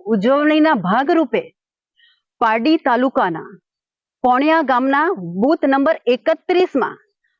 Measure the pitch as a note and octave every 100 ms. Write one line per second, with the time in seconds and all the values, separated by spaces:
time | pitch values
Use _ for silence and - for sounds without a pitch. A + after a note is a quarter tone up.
0 | G#3 A3 A#3 C#4 D4+ D#4 D#4 B3 F3 A#3
1 | C#4+ E4+ C4 G#3 - _ _ _ _ _
2 | _ _ _ - A3+ A3+ D4 D#4+ - A#3+
3 | B3+ C4 F#3+ D#3+ C#3+ - _ _ _ _
4 | _ _ B3 B3 D4+ D#4+ C4 B3 C4+ C#4
5 | E4 D4+ E3+ F#3 B3+ E4+ C#4 C#4 C#4+ D#4+
6 | A#3 B3 D#4+ D#4+ - F4+ F4+ C4 D#3 -
7 | _ _ _